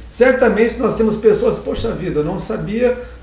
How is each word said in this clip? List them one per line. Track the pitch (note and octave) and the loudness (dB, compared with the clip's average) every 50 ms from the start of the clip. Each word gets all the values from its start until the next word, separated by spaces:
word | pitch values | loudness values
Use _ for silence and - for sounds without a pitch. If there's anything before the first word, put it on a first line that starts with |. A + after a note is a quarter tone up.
| - - | -20 -8
certamente | - - A#3+ C4 B3+ C4 B3+ A3+ G3 G#3 A3+ A#3 - A#3+ | 0 2 4 4 4 4 4 2 4 4 2 0 0 -2
nós | B3+ G#3 - | -2 -2 0
temos | - A3 A3 - - | 0 0 0 0 2
pessoas, | - A3 - - - A3 - - | 4 4 4 4 2 0 -2 -2
"Poxa | - - - - - - | -4 -6 -6 -4 -4 -4
vida, | - D#3 F3+ E3 - D3+ | -4 -4 -4 -4 -2 -2
eu | D3 | -2
não | E3 F#3+ F3+ | -2 -4 -6
sabia | - - G#3+ - D#3 E3 G#3 A#3 B3 A#3+ B3 - - - - - | -6 -6 -6 -6 -6 -4 -2 0 2 2 0 0 -6 -14 -16 -18